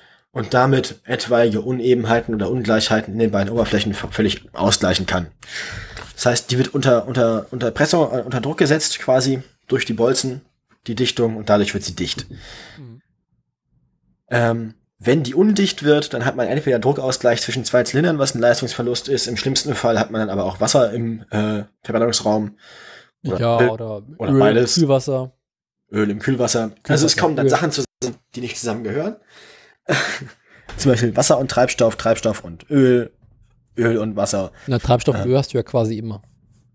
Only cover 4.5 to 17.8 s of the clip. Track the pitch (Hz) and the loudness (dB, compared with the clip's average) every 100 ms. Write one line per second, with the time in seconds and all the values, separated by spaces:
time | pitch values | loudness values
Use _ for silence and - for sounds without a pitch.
4.5 | - 98 98 92 87 92 92 85 _ - | -2 0 2 0 0 -2 -4 -4 _ -16
5.5 | - - - - - - - 127 120 - | -12 -12 -14 -14 -18 -18 -2 0 0 -2
6.5 | 123 127 139 135 117 - 123 117 110 - | -2 0 0 2 2 2 0 2 0 -4
7.5 | 127 117 107 151 175 135 127 120 127 123 | -4 -4 0 2 4 2 0 -4 -4 -4
8.5 | 160 147 156 - - - 131 131 131 - | 0 2 2 0 -4 2 2 2 -2 -6
9.5 | _ _ 131 - 110 117 127 131 127 _ | _ _ -4 -2 0 2 2 0 -6 _
10.5 | _ _ _ - 113 123 - 117 110 104 | _ _ _ -10 -2 -2 0 -2 -2 2
11.5 | 104 101 101 - 90 90 - - - - | 2 2 -2 -6 -6 -6 -6 -12 -16 -18
12.5 | - - - 127 120 _ _ _ _ _ | -20 -20 -20 -20 -20 _ _ _ _ _
13.5 | _ _ _ _ _ _ _ _ 120 117 | _ _ _ _ _ _ _ _ 0 2
14.5 | 117 113 - _ _ 117 147 127 143 208 | 0 -6 -14 _ _ 0 2 2 2 4
15.5 | 196 196 - 147 147 147 123 123 123 110 | 4 0 0 2 2 2 -4 -4 -2 -2
16.5 | 135 143 120 120 143 131 127 123 117 - | 0 0 0 2 0 -2 0 0 0 -2
17.5 | 120 113 123 | -6 0 0